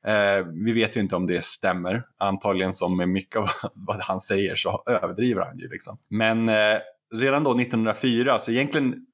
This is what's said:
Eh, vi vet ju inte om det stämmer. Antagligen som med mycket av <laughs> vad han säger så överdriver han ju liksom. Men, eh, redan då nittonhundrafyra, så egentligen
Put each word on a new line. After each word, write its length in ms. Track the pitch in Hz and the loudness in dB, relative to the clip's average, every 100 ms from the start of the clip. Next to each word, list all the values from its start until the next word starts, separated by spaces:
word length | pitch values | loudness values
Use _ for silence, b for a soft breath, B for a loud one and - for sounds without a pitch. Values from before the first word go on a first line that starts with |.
| - | 2
Eh, 400 | 107 101 98 87 82 | 2 4 2 -2 -4
vi 80 | 110 | 0
vet 240 | 117 110 117 | 2 0 0
ju 40 | |
inte 160 | 98 90 | 0 0
om 100 | 90 | 0
det 180 | 87 | 0
stämmer. 580 | - - 98 90 90 110 - _ | 0 0 0 0 -2 -4 -6 _
Antagligen 540 | 98 98 104 92 92 | -2 0 0 0 0
som 240 | - 90 92 | 0 0 0
med 120 | 90 | 2
mycket 280 | 92 - 113 | 0 -2 -2
av 120 | 95 - | -2 -4
<laughs> 120 | - | -8
vad 260 | - 95 90 | -10 -6 -6
han 200 | - 95 | -4 0
säger 340 | - 98 95 - | 2 2 0 -2
så 260 | 90 98 - | -2 -4 -2
överdriver 560 | 117 87 90 123 117 | -2 -2 0 0 0
han 160 | - - | -2 -8
ju 100 | 85 | -14
liksom. 280 | - - 104 _ | -8 -8 -8 _
Men, 380 | 104 113 113 113 | -2 0 2 2
eh, 280 | 107 107 107 - _ _ | 4 4 2 -2 _ _
redan 300 | 110 135 139 | -2 0 2
då 80 | 147 | 2
nittonhundrafyra, 840 | 120 120 117 110 101 131 117 127 117 | 2 0 0 0 0 0 2 2 2
så 120 | - | 2
egentligen 420 | 120 143 160 131 - - | 0 0 0 -2 -4 -14